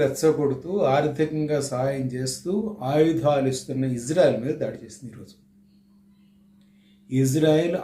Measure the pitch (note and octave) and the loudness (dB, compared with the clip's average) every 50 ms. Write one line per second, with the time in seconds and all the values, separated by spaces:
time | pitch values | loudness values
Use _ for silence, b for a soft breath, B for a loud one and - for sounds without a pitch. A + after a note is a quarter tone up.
0 | C#3+ C3 - - D#3 D#3 D3+ D3+ C#3+ C3+ B2+ C3 - E3+ F#3+ G3+ F3 C3 C3+ D3 | 0 0 0 2 2 2 4 4 2 0 -2 -4 -6 -4 -2 0 2 2 2 2
1 | D3+ D3+ C3 C#3 D#3 D3+ D#3 D#3 D3+ D3 D3+ C#3+ C3 - B2+ B2 C3 C3+ C3+ C3+ | 2 0 0 -2 -2 -2 -2 -2 -2 -2 -2 -2 -2 -2 -4 -2 -2 -2 -2 -4
2 | B2+ B2 B2 B2+ C3 B2+ - - - F3 G3 G#3+ G#3+ - - - B2+ C3 C#3+ D3+ | -4 -4 -4 -4 -6 -6 -6 -8 -6 -4 -4 -2 -4 -4 -6 -6 -4 0 2 4
3 | D#3+ E3 D#3 - C3+ D3 D3 C#3 C3 C3 C3 - - - B2 C3 C3 C3 B2 A#2 | 4 4 2 2 2 2 2 2 0 0 -2 -4 -6 -6 -4 -2 -2 -2 -2 -4
4 | A#2+ C3 D#3 F3+ E3 C3+ A2+ A2 A#2 C#3+ D#3 - B2+ A2 - - A#2 G#2+ - - | -4 0 2 4 4 4 2 0 -2 -4 -4 -4 -6 -6 -8 -10 -14 -18 -18 -18
5 | B2+ A2+ - - G2+ - - _ _ _ _ _ _ _ _ _ _ _ _ _ | -18 -18 -16 -18 -20 -20 -20 _ _ _ _ _ _ _ _ _ _ _ _ _
6 | _ _ _ _ _ _ _ _ _ _ _ b b b b b b b b b | _ _ _ _ _ _ _ _ _ _ _ b b b b b b b b b
7 | b - B2+ C3 C3+ C3 C3 D#3 D#3 D#3 D#3 D#3+ E3+ F3 F3+ F3 | b -2 0 2 2 2 2 4 4 6 6 4 4 2 -2 -2